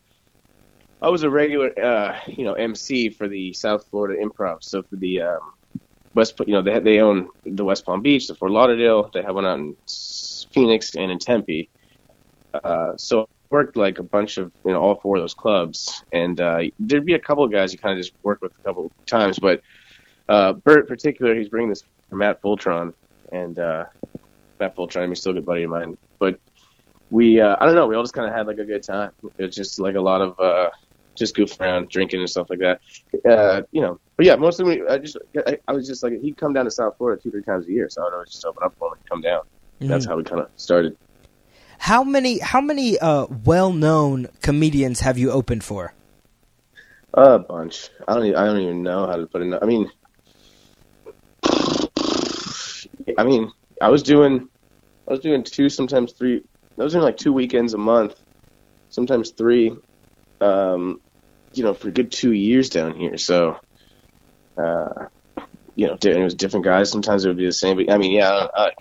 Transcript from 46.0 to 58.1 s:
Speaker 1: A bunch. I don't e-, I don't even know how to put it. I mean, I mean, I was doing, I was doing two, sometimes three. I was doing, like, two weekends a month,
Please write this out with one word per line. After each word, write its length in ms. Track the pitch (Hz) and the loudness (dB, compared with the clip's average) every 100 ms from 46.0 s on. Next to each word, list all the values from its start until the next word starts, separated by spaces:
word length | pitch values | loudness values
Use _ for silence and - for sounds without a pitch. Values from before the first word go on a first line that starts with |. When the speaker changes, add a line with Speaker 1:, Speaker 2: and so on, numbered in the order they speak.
| _ _ _ _ _ _ _ - - _ _ | _ _ _ _ _ _ _ -20 -20 _ _
Speaker 1:
A 260 | - 135 113 | 8 8 8
bunch. 500 | 90 87 82 - - - - | 2 -10 -10 -12 -18 -10 -2
I 60 | |
don't 120 | 113 107 | 0 2
e-, 80 | 82 | 2
I 100 | 101 | 2
don't 160 | 104 | 0
even 200 | 92 87 | -2 -4
know 240 | 90 90 95 | -4 -4 -4
how 120 | 87 | -4
to 80 | 82 | -6
put 160 | 87 | -6
it. 180 | 87 92 | -4 -2
I 40 | 110 | 0
mean, 260 | 117 101 - _ _ _ _ _ _ _ _ _ _ - 50 50 _ - - 52 - - - - - - - - - - - - - - - | 0 -2 -6 _ _ _ _ _ _ _ _ _ _ -20 -20 _ _ 0 0 0 -2 -4 -4 -4 -4 -4 -8 -10 -12 -12 -14 -18 -14 -6 0
I 60 | |
mean, 280 | 117 127 110 - _ - | 2 2 0 -8 _ -2
I 80 | 107 | 2
was 120 | 143 | 4
doing, 460 | 127 147 143 131 127 _ _ _ _ _ - | 4 6 6 2 -4 _ _ _ _ _ -8
I 40 | |
was 80 | 135 | -4
doing 240 | 160 139 | 0 -2
two, 240 | 113 - 139 | -2 0 0
sometimes 440 | - 131 135 120 | 2 0 0 0
three. 280 | - 123 123 - _ _ - | -2 -2 -2 -4 _ _ -6
I 40 | |
was 100 | 139 | -2
doing, 100 | 170 | 2
like, 140 | 147 - | 2 2
two 160 | 156 | 2
weekends 400 | 131 127 127 117 | 2 2 0 0
a 40 | 110 | 0
month, 380 | 107 117 104 | 2 2 2